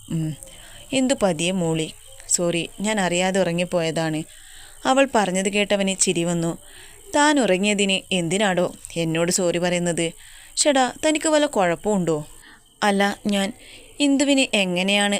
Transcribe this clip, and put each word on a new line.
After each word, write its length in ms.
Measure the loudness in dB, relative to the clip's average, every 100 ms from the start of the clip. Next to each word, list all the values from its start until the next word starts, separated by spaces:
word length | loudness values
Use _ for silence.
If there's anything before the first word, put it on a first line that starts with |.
| -8
"ഉം." 200 | -4 -4 -8 -16 -20 -20 -20 -4
ഇന്ദു 240 | -2 0 0
പതിയെ 380 | 0 0 -2
മൂളി. 340 | 0 0 -2 -4 -8 -20 -18 -6
"സോറി, 340 | -2 0 -2 -4 -6
ഞാൻ 160 | -4 0
അറിയാതെ 380 | 0 0 0 2
ഉറങ്ങിപ്പോയതാണ്." 840 | 0 0 -2 -2 -2 -2 -2 -4 -8 -16 -20 -20 -20 -6
അവൾ 200 | 0 2 4
പറഞ്ഞത് 440 | 2 0 0 0
കേട്ടവന് 440 | 0 0 0 0 0
ചിരി 280 | 0 0
വന്നു. 280 | 0 -2 -2 -6 -14 -20 -20 -20 -4
"താൻ 220 | 2 4 4
ഉറങ്ങിയതിന് 580 | 2 2 2 0 0 0 -2
എന്തിനാടോ 540 | -2 0 0 0 2 -2 -4 -10 -4
എന്നോട് 360 | -2 0 0
സോറി 280 | 0 0 0
പറയുന്നത്? 480 | 0 0 -2 -2 -4 -6 -20 -20 -14 -2
ഷെടാ, 280 | 2 4 2 0
തനിക്ക് 300 | -2 0 2
വല്ല 180 | 2 2
കുഴപ്പമുണ്ടോ?" 720 | 2 0 0 0 0 0 -2 -4 -18 -20 -20 _ -2
അല്ല, 200 | 0 2 0 0 -2
ഞാൻ, 200 | -2 -2 -6 -18 -20 -16 -2
ഇന്ദുവിന് 460 | 2 2 2 2 2
എങ്ങനെയാണ് 640 | 0 0 0 0 2 0